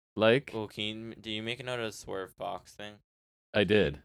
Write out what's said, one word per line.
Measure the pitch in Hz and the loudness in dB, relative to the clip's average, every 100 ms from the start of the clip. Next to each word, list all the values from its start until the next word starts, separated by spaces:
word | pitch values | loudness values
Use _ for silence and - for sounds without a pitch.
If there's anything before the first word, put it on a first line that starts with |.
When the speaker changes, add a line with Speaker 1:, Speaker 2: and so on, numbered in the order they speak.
| _ | _
Speaker 1:
like. | - 110 123 143 | 2 6 6 2
Speaker 2:
Well, | 113 104 | -8 -8
can | - | -6
you, | 104 110 113 | -8 -8 -12
do | - 107 | -12 -8
you | 107 | -6
make | 110 120 | -6 -6
a | |
note | 123 123 | -6 -4
of | 113 | -6
Swerve | 104 - 98 92 | -8 -8 -8 -8
Fox | - 92 92 - | -8 -8 -8 -12
thing? | - 104 104 _ _ _ _ _ | -16 -16 -16 _ _ _ _ _
Speaker 1:
I | 107 | 2
did. | 98 104 82 73 | 4 6 4 0